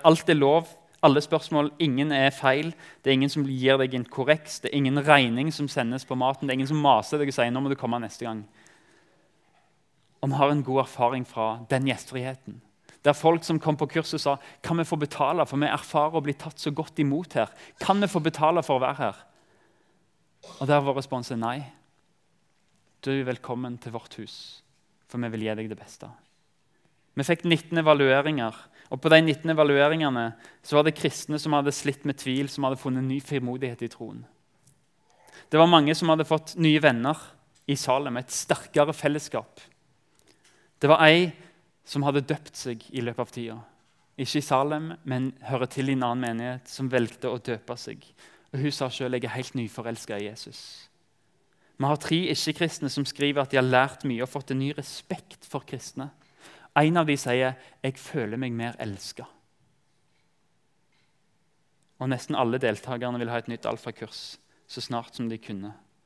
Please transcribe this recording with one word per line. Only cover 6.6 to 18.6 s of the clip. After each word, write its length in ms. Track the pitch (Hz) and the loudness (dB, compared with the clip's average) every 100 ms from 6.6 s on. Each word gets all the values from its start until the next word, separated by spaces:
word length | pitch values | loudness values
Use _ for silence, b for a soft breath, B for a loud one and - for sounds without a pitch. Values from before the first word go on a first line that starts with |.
ingen 100 | 135 | -2
som 100 | 151 | 2
maser 360 | 147 113 - 151 | 4 4 2 -2
deg 140 | 143 | -2
og 20 | 131 | 0
sier, 160 | 120 | 0
"Nå 80 | 127 | 0
må 140 | 139 | -2
du 20 | 139 | -4
komme 240 | 120 120 | -4 -4
neste 300 | 110 - 120 | -6 -10 -10
gang." 160 | 110 107 b b b b b b b b b _ _ _ _ _ _ _ _ | -10 -14 b b b b b b b b b _ _ _ _ _ _ _ _
Og 80 | 139 | -2
vi 80 | 135 | 2
har 160 | 139 | 2
en 100 | 147 | 2
god 200 | 131 135 | 0 0
erfaring 420 | 127 - 120 131 123 | 0 0 0 0 -6
fra 300 | 120 110 117 117 | -4 -2 -4 -2
den 200 | 131 135 | 0 0
gjestfriheten. 720 | 123 - 127 127 135 - 120 _ _ b b | -2 -6 -8 -8 -10 -16 -20 _ _ b b
Der 160 | 143 147 | 2 4
folk 240 | 160 170 | 4 2
som 160 | - 156 | 0 0
kom 160 | 160 147 | 0 -2
på 120 | 147 | -2
kurset 320 | 165 - 156 | -2 -4 -4
sa, 160 | 143 139 B B | -2 -2 B B
"Kan 160 | - 170 | -4 -2
vi 80 | 160 | -2
få 100 | 160 | -4
betale, 440 | 147 - 139 170 143 | -4 0 0 2 0
for 80 | 139 | 0
vi 80 | 147 | 0
erfarer 520 | 147 - 156 151 160 | -2 -2 0 0 0
å 20 | |
bli 160 | 147 139 | -4 -6
tatt 240 | 156 - | -10 -8
så 80 | 156 | -6
godt 320 | 147 156 - | -6 -6 -2
imot 320 | 143 143 185 | 0 0 -2
her. 160 | 131 107 - B _ | -2 -2 -4 B _
Kan 160 | - 196 | 0 2
vi 100 | 202 | 2
få 140 | 175 | 0
betale 400 | 156 151 156 170 | -2 2 2 2